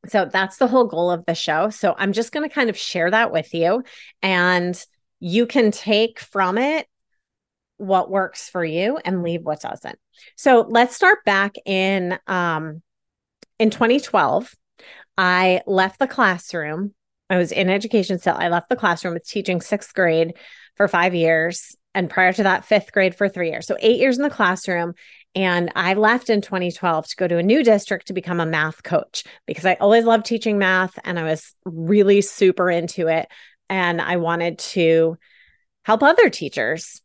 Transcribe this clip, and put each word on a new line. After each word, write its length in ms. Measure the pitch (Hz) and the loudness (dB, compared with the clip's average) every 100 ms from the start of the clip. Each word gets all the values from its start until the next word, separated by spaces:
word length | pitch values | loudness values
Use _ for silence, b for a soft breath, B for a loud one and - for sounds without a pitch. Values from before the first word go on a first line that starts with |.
| - | 0
So 180 | 208 175 | -2 0
that's 320 | 185 190 - | -2 -4 0
the 100 | 247 | 2
whole 180 | 254 240 | 2 2
goal 260 | 160 175 | 0 -2
of 120 | 175 170 | -2 -4
the 80 | 165 | -4
show. 340 | - 156 202 | -2 0 -2
So 240 | 208 196 - | 0 -2 0
I'm 180 | 196 | -2
just 180 | 208 226 | -2 -4
gonna 180 | 302 302 | -6 -6
kind 220 | - 240 | -2 -2
of 60 | 196 | -2
share 340 | - 180 170 | -6 -2 0
that 200 | 214 233 | 2 0
with 220 | 160 160 | -2 -4
you 300 | 170 165 233 254 B B _ | -2 0 0 -4 B B _
and 600 | 190 185 180 180 180 180 - _ _ _ | -2 2 2 2 0 -6 -12 _ _ _
you 260 | 180 196 233 | -4 0 0
can 260 | 277 220 | 2 2
take 480 | - - 208 226 - | 0 0 0 0 -4
from 380 | - 196 185 202 | -10 -2 -2 0
it 300 | 269 311 - _ _ _ _ _ _ _ _ _ | -2 -2 -6 _ _ _ _ _ _ _ _ _
what 320 | 196 190 - | 0 0 0
works 400 | 190 190 - - | -2 -4 -8 -8
for 140 | 185 | -6
you 360 | 165 160 202 294 - | -4 -2 -2 -4 -4
and 180 | 185 | -4
leave 180 | 175 170 | -4 -4
what 180 | 160 151 | -6 -8
doesn't. 360 | - - - - _ b b - | -8 -12 -14 -16 _ b b -4
So 300 | - 240 - | 4 4 4
let's 260 | 226 247 - | 2 2 2
start 280 | 381 427 - | 2 4 2
back 300 | 196 202 - - | 0 -2 -6 -4
in, 540 | 190 190 196 180 185 - | -2 0 0 -2 -6 -4
um, 540 | 185 175 156 156 156 _ _ _ _ _ _ - _ | -2 -2 -4 -6 -14 _ _ _ _ _ _ -20 _
in 120 | 220 | 0
twenty 300 | 214 226 269 | 2 2 2
twelve. 540 | - 208 143 151 247 _ _ _ B B B - | 2 0 2 0 -4 _ _ _ B B B -2
I 440 | 185 180 185 185 - | 2 4 2 2 0
left 340 | 190 190 - | 0 0 0
the 80 | 269 | -4
classroom. 840 | - 214 175 - 175 151 156 202 _ _ _ _ | 2 2 2 -6 -8 -6 -6 -8 _ _ _ _
I 80 | 180 | 0
was 140 | 175 | 0
in 180 | - 185 | 0 0
education 500 | 196 214 220 180 180 | 0 0 0 0 -2
still. 160 | 185 165 | -2 0
I 120 | 175 | 0
left 200 | 170 - | -2 -2
the 60 | 247 | -2
classroom 380 | 208 170 185 | 0 0 -4
with 140 | 170 - | -8 -8
teaching 340 | 214 196 180 | -6 -4 -4
sixth 320 | - 202 - | -2 -6 -4
grade 420 | - 175 160 165 170 B B B _ | 0 2 2 0 -4 B B B _
for 120 | 202 | 0
five 260 | 175 180 | 2 0
years. 640 | 175 160 165 165 180 - - _ - | 2 2 2 0 -2 -6 -8 _ -4
And 140 | 175 | -2
prior 220 | - 185 | 2 2
to 100 | 185 | 2
that, 220 | 196 185 - | 0 0 2
fifth 260 | 214 196 | 0 2
grade 240 | - 185 175 | 0 0 0
for 120 | 202 | -4
three 220 | 190 170 | -2 -6
years. 180 | 156 - | -6 -6
So 80 | - | 0
eight 200 | - 196 | 2 4
years 180 | 269 247 | 2 2
in 60 | |
the 60 | 285 | -2
classroom. 640 | - 196 185 - 175 170 175 B B _ 185 | 0 0 0 -2 -4 -4 -8 B B _ -2
And 360 | 190 175 175 - | 0 0 -2 -2
I 180 | 175 | -2
left 360 | 196 214 240 247 | 2 2 2 0
in 120 | 214 | -2
twenty 300 | 202 190 180 | -2 -4 -4
twelve 360 | 170 180 160 160 | -4 -2 -2 -4
to 80 | - | -4
go 120 | 180 | -2
to 100 | 170 | 0
a 60 | |
new 200 | 180 269 | 2 4
district 440 | 240 208 - 185 - | 4 2 0 -8 -6
to 60 | |
become 260 | 185 180 175 | -10 -4 -4
a 60 | 160 | -2
math 380 | 160 156 - | -2 -2 -6
coach 400 | - 170 - - B B - | -4 -4 -2 -14 B B -12
because 200 | 165 190 | -2 0
I 100 | 180 | 2
always 300 | 202 226 226 | 4 4 4
loved 200 | 226 220 | 2 0
teaching 320 | 226 226 202 | -4 -2 0
math 400 | 190 185 185 - | 2 2 -2 -6
and 160 | - 175 | -8 -6
I 40 | |
was 300 | 160 156 - - - | -2 -4 -6 -12 -14
really 560 | 165 165 208 196 202 | -8 0 4 6 4
super 480 | 196 - 190 180 180 | 2 2 2 2 0
into 380 | 170 165 - 160 | 0 -4 -4 -2
it. 200 | 160 - B B B _ | -2 -4 B B B _
And 320 | 190 175 170 | -2 0 -2
I 160 | - 175 | -2 -2
wanted 400 | 165 170 170 170 | -2 -2 -4 -6
to 580 | - - 165 165 165 165 b b b b b _ | -8 0 4 4 2 -2 b b b b b _
help 180 | - 220 | -2 2
other 280 | 285 359 453 | 4 6 4
teachers 720 | - 143 - 113 160 - - | 2 -8 -4 -4 -2 -4 -8